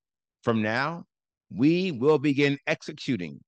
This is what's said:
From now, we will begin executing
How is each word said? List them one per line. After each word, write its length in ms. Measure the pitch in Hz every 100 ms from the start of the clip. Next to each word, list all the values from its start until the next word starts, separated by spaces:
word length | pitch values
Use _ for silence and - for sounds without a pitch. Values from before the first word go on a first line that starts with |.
| _ _ _ _
From 180 | 120 113
now, 420 | 107 117 147 170 - _ _ _ -
we 420 | 87 143 175 185
will 280 | 120 139 151
begin 380 | 147 135 143 143 -
executing 720 | 160 - 156 - 110 82 67